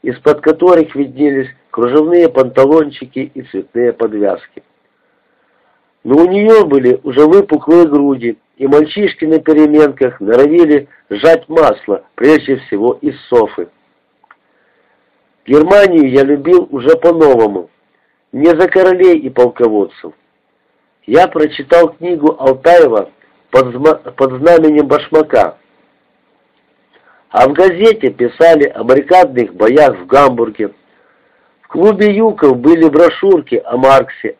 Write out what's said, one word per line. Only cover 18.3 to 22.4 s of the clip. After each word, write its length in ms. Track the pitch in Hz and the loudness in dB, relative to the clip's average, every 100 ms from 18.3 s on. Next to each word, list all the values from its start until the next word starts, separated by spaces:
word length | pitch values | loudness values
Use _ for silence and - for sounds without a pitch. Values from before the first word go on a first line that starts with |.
не 160 | 127 160 | -2 0
за 200 | 160 185 | 0 0
королей 520 | 190 185 180 185 160 | 0 0 2 2 0
и 100 | 135 | -4
полководцев. 840 | 127 123 - 117 107 98 _ 85 _ _ _ _ _ _ _ _ _ - | -2 -2 0 -2 -2 -6 _ -20 _ _ _ _ _ _ _ _ _ -2
Я 220 | 135 190 | 0 0
прочитал 640 | 160 151 - 135 170 160 | -2 -4 -6 0 2 2
книгу 460 | - 170 165 151 | -2 -8 -4 -4
Алтаева 720 | - | -2